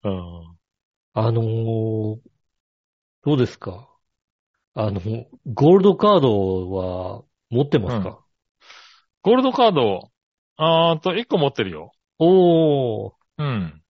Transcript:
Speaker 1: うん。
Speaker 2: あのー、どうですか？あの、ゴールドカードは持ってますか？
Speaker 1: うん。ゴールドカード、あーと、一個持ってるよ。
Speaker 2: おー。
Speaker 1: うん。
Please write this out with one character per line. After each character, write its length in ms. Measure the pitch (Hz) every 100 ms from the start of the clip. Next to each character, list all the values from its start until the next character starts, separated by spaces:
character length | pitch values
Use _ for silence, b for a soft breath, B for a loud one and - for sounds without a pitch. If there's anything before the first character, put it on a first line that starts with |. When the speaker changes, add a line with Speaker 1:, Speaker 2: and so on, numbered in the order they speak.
Speaker 1:
う 40 | 104
ん。 40 | 95 87 85 82 85 _ _ _ _ _
Speaker 2:
あ 160 | - 110
の 120 | 113
ー、 720 | 113 113 113 113 110 110 107 110 _ _ _ _ _ _ _ _ _ _
ど 100 | -
う 20 | 143
で 100 | 120
す 100 | -
か？ 320 | - 90 - _ _ _ _ _ _ _ _
あ 160 | - 107
の、 100 | 98 90 113 117 - -
ゴ 280 | 113 147
ー 20 | 190
ル 60 |
ド 120 | 196 185
カ 200 | 208 202
ー 40 |
ド 500 | 135 104 95 92 90
は 500 | 95 92 90 92 101 - _ _
持 120 | 117
っ 60 | 147
て 100 | 151
ま 100 | 98
す 80 | 117
か？ 80 | 92
Speaker 1:
う 40 |
ん。 40 | - _ _ _ _ b b b b b _
ゴ 100 | 180
ー 20 | 247
ル 60 |
ド 80 | 262
カ 160 | - 233
ー 40 |
ド、 380 | 175 117 95 - _ _ _ _ _
あ 400 | 160 165 165 165
ー 20 |
と、 160 | 185
一 120 | 175 240
個 120 | 220
持 80 | 143
っ 60 |
て 100 | -
る 80 | 101
よ。 220 | 80 82 _ _ _
Speaker 2:
お 920 | 165 190 180 165 160 143 127 107 104
ー。 20 | _ _ _
Speaker 1:
う 60 |
ん。 360 | 147 120 87 78 _